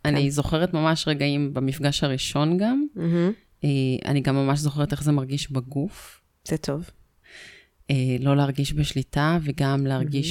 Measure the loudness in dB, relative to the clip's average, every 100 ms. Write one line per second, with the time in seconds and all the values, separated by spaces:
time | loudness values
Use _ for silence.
0 | 0 2 2 0 0 0 0 2 2 2
1 | 0 0 0 0 -2 -2 -2 0 -2 0
2 | 0 -2 -2 0 2 2 2 0 -2 -2
3 | 0 2 2 -2 _ _ 0 2 2 0
4 | 0 0 2 2 2 2 0 0 -2 0
5 | 2 2 0 -6 -4 -6 -4 -6 -6 -8
6 | -20 -20 _ _ -6 -4 -2 -6 -8 -18
7 | _ _ -20 -20 -20 -20 _ _ -2 0
8 | 0 0 2 4 2 0 -2 0 0 -2
9 | -2 0 2 2 -2 -2 0 2 0 0
10 | 0 -2 -2